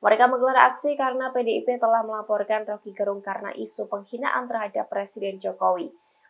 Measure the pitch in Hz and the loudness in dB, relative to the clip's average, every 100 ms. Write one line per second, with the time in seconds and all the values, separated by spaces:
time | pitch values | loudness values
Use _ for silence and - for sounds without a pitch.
0 | 208 220 247 254 254 262 247 254 294 285 | 4 6 6 4 2 6 6 4 -2 0
1 | 262 254 262 254 233 220 240 247 233 226 | 0 0 -2 -2 0 -2 0 0 2 2
2 | 220 220 214 208 208 214 214 208 - 196 | 0 -6 -2 -2 0 -2 -2 -10 -10 -4
3 | 202 202 196 196 202 - 214 - 208 202 | -4 -4 -6 -8 -8 -8 -8 -8 -6 -8
4 | 202 240 277 - 247 233 208 214 214 208 | -8 -6 -2 -2 -2 -6 -4 -4 -4 -4
5 | 202 - 196 196 190 185 185 180 170 - | -6 -6 -6 -6 -8 0 0 0 -4 -12
6 | _ _ _ | _ _ _